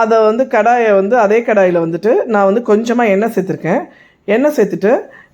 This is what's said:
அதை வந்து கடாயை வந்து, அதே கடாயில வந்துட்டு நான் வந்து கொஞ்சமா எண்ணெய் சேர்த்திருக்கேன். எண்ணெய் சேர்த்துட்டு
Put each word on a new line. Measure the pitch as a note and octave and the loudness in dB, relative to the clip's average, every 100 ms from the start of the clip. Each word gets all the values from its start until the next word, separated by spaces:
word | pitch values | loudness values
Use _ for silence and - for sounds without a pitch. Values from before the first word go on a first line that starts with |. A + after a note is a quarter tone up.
அதை | A3+ A3+ A3 | 0 2 2
வந்து | A3+ C4 A3+ | 0 -2 0
கடாயை | A3 B3 A3+ G3 | 2 2 2 2
வந்து, | G3 B3 G3+ | 2 0 2
அதே | A3 A#3+ | 0 0
கடாயில | G#3 F#3 F3 E3 | 0 2 0 -2
வந்துட்டு | E3+ G#3+ F4+ D5 | -4 -2 0 0
நான் | G#3+ G3 | 0 0
வந்து | A3 A#3 | 0 0
கொஞ்சமா | G#3+ A#3 A#3+ A#3 F#3+ | -2 0 -2 0 0
எண்ணெய் | A3+ A3+ | -2 -4
சேர்த்திருக்கேன். | F#3 C#3+ D#3+ A#3+ F4 - _ _ - A3 | -6 -6 -4 -4 -4 -16 _ _ -4 0
எண்ணெய் | D4 D4 | 0 0
சேர்த்துட்டு | G3+ - G3 D4 - - - | -2 -2 0 0 -4 -18 -14